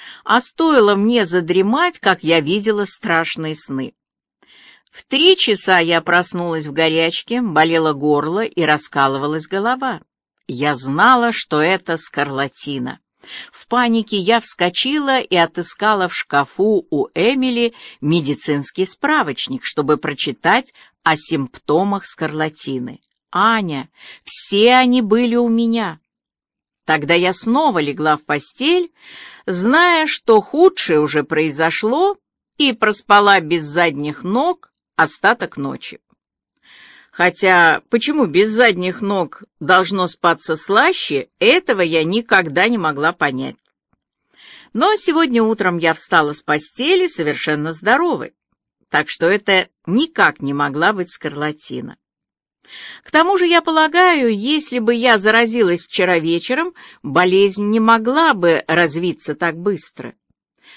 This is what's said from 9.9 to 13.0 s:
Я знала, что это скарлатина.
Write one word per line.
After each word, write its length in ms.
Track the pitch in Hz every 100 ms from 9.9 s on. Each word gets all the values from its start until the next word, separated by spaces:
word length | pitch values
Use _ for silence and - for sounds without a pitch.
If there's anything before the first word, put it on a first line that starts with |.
| 185 - _ _ _ -
Я 260 | 127 147
знала, 580 | 135 131 147 220 254 233
что 300 | 220 - 151
это 340 | 160 190 - 165
скарлатина. 1000 | - - 143 135 139 - 143 139 123 -